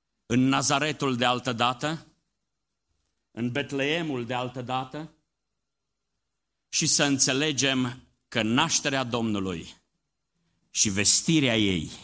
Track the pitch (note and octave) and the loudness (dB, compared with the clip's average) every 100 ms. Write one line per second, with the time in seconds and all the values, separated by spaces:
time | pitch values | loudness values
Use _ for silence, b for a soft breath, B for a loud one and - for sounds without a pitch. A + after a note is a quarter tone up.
0 | _ _ - A#2 C3 C3+ C3+ C#3+ D3+ C#3+ | _ _ -2 2 2 2 2 0 0 -2
1 | C#3 B2 B2 B2 A#2+ A#2+ A#2+ B2 D3+ D#3+ | -2 2 2 0 -2 0 0 0 -4 -6
2 | - _ _ _ _ _ _ _ _ _ | -10 _ _ _ _ _ _ _ _ _
3 | _ _ _ - A#2+ C3 C#3 C#3 C#3 E3 | _ _ _ -6 -4 -4 -4 -2 -2 -2
4 | E3 C3 A#2 B2 B2+ B2+ A#2+ C3 C3 D3 | -2 -6 -4 -4 -6 -8 -6 -6 -6 -10
5 | D#3 _ _ _ _ _ _ _ _ _ | -14 _ _ _ _ _ _ _ _ _
6 | _ _ _ _ _ _ _ - D#3 - | _ _ _ _ _ _ _ -2 2 2
7 | D3 C3+ C#3+ C3 D#3 C3+ C3+ C3 B2+ B2 | 2 2 2 2 0 0 0 2 -2 -6
8 | - _ _ A#2+ A2 B2 D#3+ - D3 C#3 | -16 _ _ -2 2 2 2 0 0 -2
9 | B2+ A#2+ A2+ G#2 F#2+ F2 D#2+ - _ _ | -2 -2 0 0 -2 -4 -8 -16 _ _
10 | _ _ _ _ _ _ _ - A2+ G2 | _ _ _ _ _ _ _ 0 0 2
11 | G2+ - - D#3+ C3+ A2+ G2+ F#2 D2+ - | 4 4 4 2 4 2 2 0 -2 -12